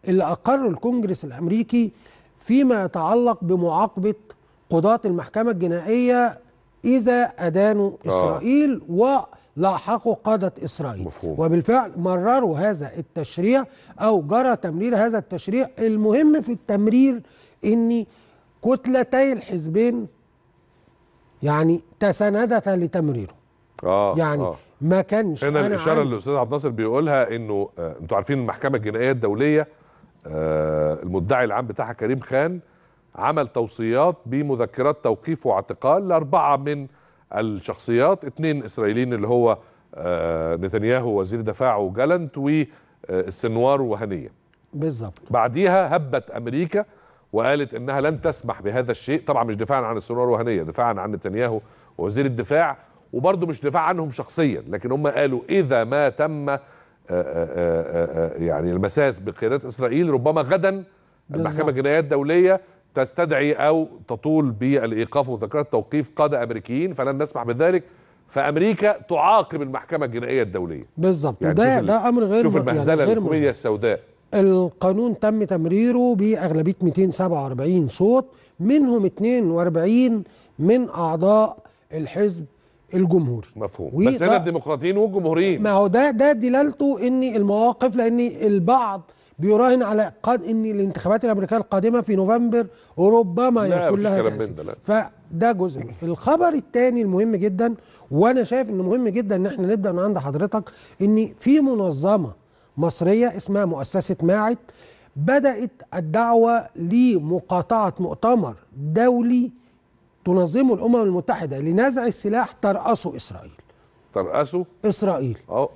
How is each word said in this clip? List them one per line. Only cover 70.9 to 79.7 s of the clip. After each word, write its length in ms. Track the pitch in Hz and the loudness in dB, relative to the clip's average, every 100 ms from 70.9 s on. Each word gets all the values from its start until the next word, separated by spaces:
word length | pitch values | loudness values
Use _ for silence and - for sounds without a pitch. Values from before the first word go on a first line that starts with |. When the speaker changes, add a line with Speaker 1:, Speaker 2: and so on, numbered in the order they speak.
| - | -2
Speaker 1:
بالظبط. 380 | 180 175 143 104 | 0 0 -2 -2
Speaker 2:
يعني 120 | 160 | 0
Speaker 1:
وده، 200 | 156 240 254 | 2 4 2
Speaker 2:
شوف 60 | |
ال-، 20 | 165 | 2
Speaker 1:
ده 240 | 220 247 | 0 2
أمر 140 | 240 | 0
غير 200 | 208 214 | 2 2
Speaker 2:
شوف 120 | 233 190 | 2 2
Speaker 1:
م-، 20 | |
يعني 140 | 127 | 0
Speaker 2:
المهزلة 320 | 151 143 160 | 0 2 2
Speaker 1:
غير 140 | 143 220 | 2 2
Speaker 2:
الحكومية 200 | 175 156 | 0 2
Speaker 1:
مظبوط. 100 | 143 | 0
Speaker 2:
السوداء. 500 | 120 120 107 113 101 - _ _ | 0 -2 0 0 -2 -6 _ _
Speaker 1:
القانون 840 | 208 196 185 180 - 190 190 240 214 | 2 4 4 2 0 0 2 0 0
تم 240 | 214 220 | 0 0
تمريره 720 | 208 185 165 190 240 247 247 214 | -2 0 0 2 2 2 2 2
بأغلبية 600 | 208 214 185 156 160 190 | 2 0 0 0 0 0
ميتين 300 | 180 151 190 | 0 2 0
سبعة 320 | - 185 160 | 2 -2 0
وأربعين 440 | 135 127 143 185 139 | -2 -4 0 2 0
صوت، 380 | - 190 254 262 - _ _ | 2 4 4 0 -14 _ _
منهم 460 | 180 294 269 240 190 | 2 4 4 2 0
اتنين 460 | - 214 247 190 | 0 0 2 2
وأربعين 720 | 165 175 | 2 2